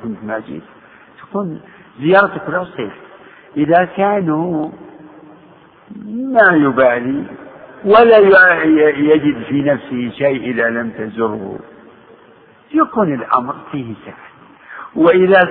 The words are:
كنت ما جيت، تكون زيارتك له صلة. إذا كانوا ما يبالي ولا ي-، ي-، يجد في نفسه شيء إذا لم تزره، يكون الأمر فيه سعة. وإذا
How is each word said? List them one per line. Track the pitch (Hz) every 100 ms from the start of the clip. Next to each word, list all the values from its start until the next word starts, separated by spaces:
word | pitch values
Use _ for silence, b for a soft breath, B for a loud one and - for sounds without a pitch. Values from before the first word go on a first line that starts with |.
كنت | 117 101
ما | 107 110
جيت، | - 156 - - b b b _
تكون | - 202 196 156 B B B -
زيارتك | 147 190 202 160 -
له | 170 180 -
صلة. | 107 - - - B B B 147
إذا | 147 170
كانوا | 180 - 196 208 170 156 180 156 156 - - - - - - - _ _ _ _ _ - 208
ما | 226 262 233 196
يبالي | 165 143 123 127 120 123 143 - - - - - -
ولا | 196 220 233 220
ي-، | 196 190 185 165 156
ي-، | 156 151 143 147
يجد | 156 147 123
في | 110 139
نفسه | 143 135 - 127 123 -
شيء | 143 135 113
إذا | 117 117
لم | 117 117
تزره، | 107 110 107 113 104 98 - - - - - _ - _ _ _ _ _
يكون | 302 302 233 190
الأمر | 135 110 123 123 - -
فيه | 147 117 104
سعة. | - - - _ _ _ B B B -
وإذا | 165 180 185 190 180